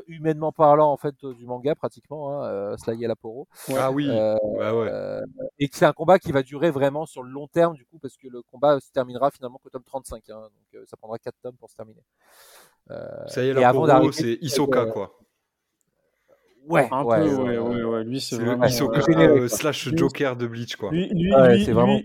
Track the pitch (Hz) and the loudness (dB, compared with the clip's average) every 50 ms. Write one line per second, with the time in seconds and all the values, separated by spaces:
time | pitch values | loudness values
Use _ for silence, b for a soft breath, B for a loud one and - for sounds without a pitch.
0 | - 170 165 160 151 160 156 151 156 156 143 - 156 147 147 151 151 151 139 - | -12 -12 -12 -8 -4 -4 -4 -2 -4 -4 0 4 6 6 6 6 6 4 2 -2
1 | - 147 139 _ - 135 123 117 120 120 123 123 120 143 160 - - 120 - - | -4 -8 -8 _ -12 -14 -14 -14 -14 -12 -10 -6 -4 -4 -4 -4 -4 -10 -10 -10
2 | _ - 143 156 147 139 143 143 127 107 101 98 101 104 110 113 - - 113 113 | _ -16 -14 -12 -10 -8 -8 -8 -8 -8 -8 -6 -8 -8 -10 -10 -8 -8 -8 -6
3 | 117 113 110 - - 113 110 131 160 - _ - - - 135 131 131 135 135 143 | -4 -6 -6 -6 -10 -16 -16 -16 -18 -20 _ -16 -10 -6 -4 -2 -2 -2 -2 -2
4 | 147 139 117 110 107 107 107 107 107 107 107 107 104 107 113 113 110 107 107 104 | -2 -2 -2 0 0 0 0 -2 -2 -4 -4 -4 -4 -2 -2 -2 -2 -4 -6 -8
5 | 98 98 101 104 107 107 104 - 107 - - - 143 143 - - 175 151 147 - | -8 -8 -8 -8 -10 -10 -12 -14 -14 -12 -8 -6 -8 -6 -2 0 2 2 2 0
6 | 160 160 185 190 - 165 143 139 135 123 147 139 147 170 143 135 139 139 139 151 | 2 4 4 4 2 0 -2 -2 -2 -4 -6 -2 -2 -2 0 2 0 0 0 -2
7 | 160 - - 139 127 127 131 143 147 143 - 170 170 170 165 135 120 _ _ 156 | -8 -10 -12 -16 -16 -14 -14 -14 -12 -4 0 2 2 2 0 -4 _ _ _ -18
8 | - 127 - _ - 127 123 120 120 _ - 123 135 147 147 135 - _ - 139 | -16 -16 -16 _ -20 -18 -18 -18 -18 _ -8 0 2 2 2 2 0 _ -4 -4
9 | 127 123 123 120 135 143 - _ 131 120 127 135 _ 135 - 131 120 _ - 135 | -4 -4 -4 -2 -2 -2 -2 _ -12 -14 -14 -16 _ -18 -18 -18 -16 _ -12 -12
10 | 123 - 127 113 - - 107 110 110 107 104 110 107 _ - 110 110 - - - | -12 -12 -16 -16 -16 -18 -20 -20 -20 -20 _ _ _ _ -20 -20 -20 -20 -20 -20
11 | - 110 113 117 - 127 - _ - 127 123 _ 113 107 _ - 110 110 110 113 | -16 -14 -14 -12 -12 -14 -16 _ -16 -18 -18 _ _ -20 _ -20 -20 -20 -20 _
12 | _ _ _ b b b b b b b b b b b b b b - - - | _ _ _ b b b b b b b b b b b b b b -18 -16 -14
13 | - - - - - - - 131 127 135 135 131 123 123 127 135 160 147 139 131 | -14 -14 -16 -16 -16 -12 -6 -4 -2 0 2 4 4 4 4 4 4 6 6 6
14 | - - 139 - - 117 117 - 175 135 135 143 147 135 131 123 117 110 110 110 | 6 4 0 -2 -4 -4 -4 -4 -6 -4 -2 0 0 2 2 0 0 0 -2 -6
15 | 98 92 _ _ _ _ _ _ _ _ _ _ _ _ _ _ _ _ _ _ | -8 -10 _ _ _ _ _ _ _ _ _ _ _ _ _ _ _ _ _ _
16 | _ _ _ _ _ _ _ _ _ _ _ _ 135 151 170 156 131 117 127 131 | _ _ _ _ _ _ _ _ _ _ _ _ _ 0 2 2 2 2 0 -2
17 | 143 117 113 107 104 - 139 131 127 123 120 117 117 120 120 120 117 113 113 113 | 0 2 4 4 4 4 2 0 0 -2 -2 -2 -2 -2 -2 -2 -2 -2 -2 -4
18 | 113 113 127 135 127 - 131 113 117 120 123 123 123 110 - 120 143 120 113 139 | -4 -4 -6 -6 -6 -6 -6 -4 -2 -2 0 2 2 2 2 2 -2 0 0 2
19 | 139 160 160 160 165 156 147 131 123 120 110 98 - 151 135 - - 127 139 165 | 4 4 4 6 6 6 6 6 4 2 -2 -2 -4 -4 -4 -4 -4 -4 0 0
20 | - 135 - - 147 135 123 120 120 117 117 117 120 - - - 110 98 156 170 | 0 0 0 -2 -2 -2 -2 -4 -6 -6 -6 -8 -10 -10 -10 -8 -8 -4 -4 -4
21 | 190 - 214 165 170 185 202 135 131 127 120 202 208 - 113 110 - - 208 208 | -4 -2 -2 -2 0 4 6 8 8 8 8 6 4 2 2 4 4 4 4 2
22 | - | 0